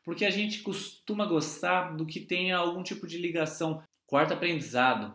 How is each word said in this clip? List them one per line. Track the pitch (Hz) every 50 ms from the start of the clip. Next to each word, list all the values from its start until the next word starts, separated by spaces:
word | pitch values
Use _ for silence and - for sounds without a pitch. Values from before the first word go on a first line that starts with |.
| _
Porque | 170 170 - 208
a | 196
gente | 180 202 214 214 208 -
costuma | - 208 170 - - - - - - - 208 208 208
gostar | 175 165 151 - - - - 180 180 185 180 180 165 160
do | 156 160
que | 156 - 175
tenha | - - 180 180 185 185 185
algum | 180 175 170 175 185 180
tipo | - - - -
de | 160 165
ligação. | 175 170 175 165 165 156 156 156 - 170 160 156 156 - _ _ - _
Quarto | - 139 139 156 156 175
aprendizado: | - 175 175 165 147 123 113 117 123 127 127 120 107 104 92 -